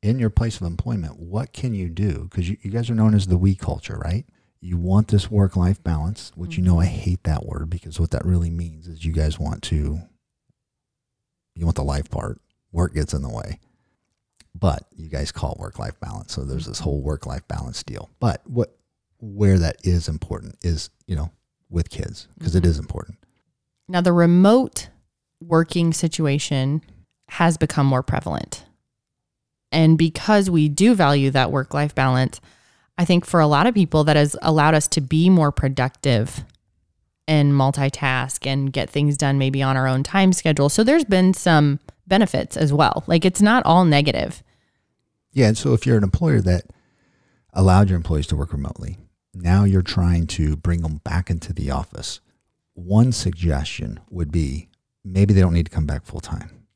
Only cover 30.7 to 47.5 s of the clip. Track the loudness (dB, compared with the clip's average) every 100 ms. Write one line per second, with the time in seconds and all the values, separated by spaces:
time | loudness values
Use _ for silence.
30.7 | 2 2 4 4 2 2 0 0 -2 -4
31.7 | -4 -4 0 0 2 0 -4 _ _ _
32.7 | _ _ -4 2 2 2 2 4 4 2
33.7 | 2 2 2 4 4 2 0 0 2 4
34.7 | 4 2 -4 -2 2 4 6 4 0 -2
35.7 | -2 -4 _ 0 0 0 -6 -16 _ _
36.7 | _ _ _ _ _ 0 2 4 4 2
37.7 | 0 -4 -2 -2 -2 -4 -6 -4 -4 -4
38.7 | -4 -4 0 0 0 0 2 0 0 0
39.7 | 0 0 -2 -2 2 2 2 0 2 2
40.7 | 2 2 2 2 2 2 2 2 4 4
41.7 | 0 -8 -20 _ 2 2 0 -6 -2 0
42.7 | 2 2 0 0 2 2 2 4 4 4
43.7 | 4 6 4 2 -2 -4 -8 _ _ _
44.7 | _ _ _ _ _ _ 2 2 2 0
45.7 | 0 2 2 2 0 2 2 2 0 -2
46.7 | -20 _ _ _ _ _ _ _